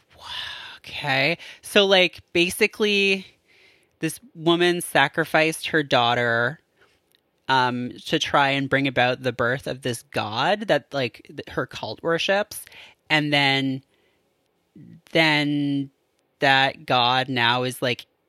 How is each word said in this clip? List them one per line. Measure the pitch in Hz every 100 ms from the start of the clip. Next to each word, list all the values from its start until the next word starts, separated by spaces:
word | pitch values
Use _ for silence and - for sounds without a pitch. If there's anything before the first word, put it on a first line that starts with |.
| _ -
"Wha-, | - - - - - -
okay." | - - 147 135 143 170 - -
So, | - 214 196
like, | 190 180 - -
basically, | 170 180 - 208 - 208 202 196 190 - _ _ _ _ _ _ _
this | 160 - -
woman | 165 160 170 175 175
sacrificed | - 151 139 - 156 156 156 156 -
her | 160
daughter, | 139 127 120 120 120 117 120 160 _ _ _ _ _ _ _ _ -
um, | 131 127 123 123 -
to | - 156
try | - 151 139
and | 139 135
bring | 135 139
about | 127 123 127
the | 127
birth | 120 120 135 -
of | 131
this | 135 120
god | - 117 107 113 156 208 202
that, | 147 -
like, | 139 123 - -
th-, | 143 -
her | -
cult | 127 - 107 -
worships. | 165 165 - 196 208 - - - - _ -
And | 156 151
then, | 143 139 135 135 135 - _ _ _ _ _ _ _ _ 156 - - -
then | 170 160 147 147 147 143 139 139 _ _ _ _ _
that | 143 135 139 -
god | 151 127 120 127 131
now | 127 117 123
is, | 127 123
like, | 127 120 - _